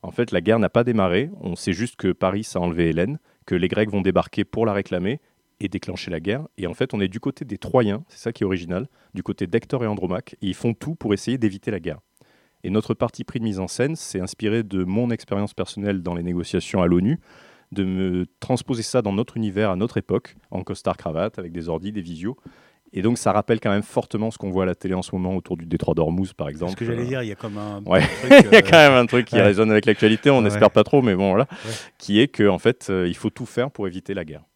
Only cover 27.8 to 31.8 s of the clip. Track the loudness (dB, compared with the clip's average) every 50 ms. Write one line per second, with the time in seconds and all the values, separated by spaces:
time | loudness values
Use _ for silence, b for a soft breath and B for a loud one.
27.8 | -4 2 2 4 4 2 -2 -6 6 10 10 10 12 12 8 6 8 8 8 10
28.8 | 10 10 8 6 4 4 2 0 0 2 2 4 6 6 6 4 4 4 4 4
29.8 | 4 4 2 4 4 4 4 4 4 4 4 6 4 2 4 6 6 6 6 6
30.8 | 4 6 4 4 4 4 2 2 2 2 2 2 0 0 B B B -12 -12 B